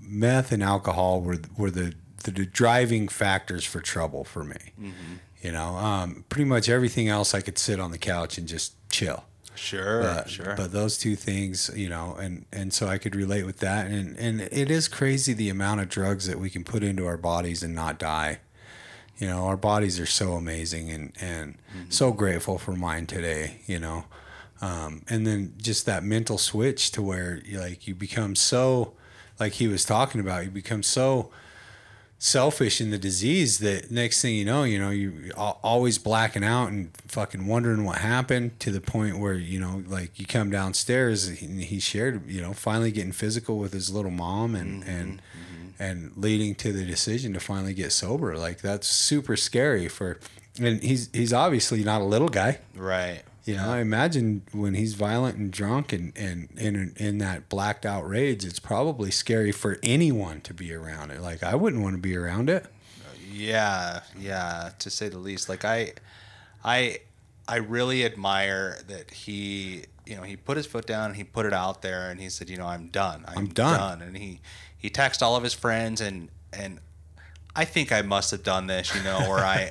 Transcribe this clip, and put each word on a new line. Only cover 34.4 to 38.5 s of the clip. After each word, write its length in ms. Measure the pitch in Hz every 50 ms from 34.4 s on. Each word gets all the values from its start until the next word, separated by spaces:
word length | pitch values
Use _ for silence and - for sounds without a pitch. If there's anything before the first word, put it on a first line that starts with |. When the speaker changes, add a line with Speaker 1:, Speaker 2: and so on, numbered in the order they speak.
| 101
Speaker 1:
know, 180 | 101 120 147 143
you 160 | 123 107 98
know, 100 | 98 98
you 420 | 101 101 101 98 85 78 67 90 - -
al-, 220 | 104 104 - - -
always 360 | 110 117 123 127 123 110 101
blacking 440 | - 107 110 110 113 110 - 107 101
out 260 | 107 117 123 123 95
and 200 | 101 101 92 85 - - - -
fucking 380 | - 113 104 - - 95 92
wondering 380 | 98 110 120 120 117 113 107 104
what 160 | 95 85 -
happened, 600 | 87 107 120 127 127 - 131 123 120 120